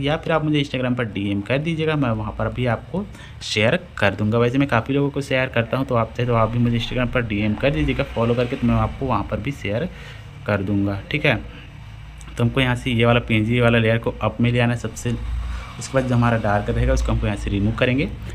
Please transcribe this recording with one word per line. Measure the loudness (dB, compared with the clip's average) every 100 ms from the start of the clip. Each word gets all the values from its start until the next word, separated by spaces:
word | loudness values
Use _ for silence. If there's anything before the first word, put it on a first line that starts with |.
या | 0 -2
फिर | 0
आप | 0
मुझे | 2 2
Instagram | 0 -2 0 0
पर | -2
डीएम | -2 -2 -2
कर | 0 -2
दीजिएगा, | 0 0 0 2
मैं | 2
वहाँ | 0 -2 -4
पर | -4
भी | 0 0
आपको | -2 -2 -6 -6 -10 -18 -14
शेयर | -4 2 2 2 -2 0
कर | 0
दूँगा। | 2 2 2
वैसे | 2 2
मैं | 2
काफ़ी | 2 2
लोगों | 0 0
को | -2
शेयर | -2 0 0
करता | -2 0 -2
हूँ, | 0
तो |
आप | 0 0
चाहे | -2 0
तो | 2
आप | 2
भी | 2
मुझे | 2 2
Instagram | -2 -2 0
पर | 0
डीएम | -2 0 0 0
कर | 0
दीजिएगा | 2 0 0 -2
फॉलो | 0 2
करके, | 2 0 0
तो | 2
मैं | 2
आपको | 2 -2 -2
वहाँ | -2 -2
पर | -4
भी | -4
शेयर | -6 -4 -2 -4 -6 -16 -16 -16 -10 -2
कर | 0
दूँगा, | 0 0 0 -2 -4
ठीक | -2 0
है। | 0 -4 -14 -18 -18 -18 -18 -18 -16 -10
तो | 0
हमको | 0 2
यहाँ | 2 0
से | 0
ये | 2
वाला | 4 4
पीएनजी | 4 2 2 4
वाला | 4 4
लेयर | 4 2
को | 0
अप | -2 -2 2
में | 2
ले | 4
आना | 2
है | 0
सबसे, | -4 -6 -4 -4 -4 -4 -4 -8 -10 -12
उसके | -2
बाद | 0 4
जो |
हमारा | 4 4 4
डार्क | 2 2 2
रहेगा | 0 2
उसको | 2 2
हमको | 0 0
यहाँ | -2
से | -2
रिमूव | 0 0
करेंगे। | 2 2 2 0 -4 -10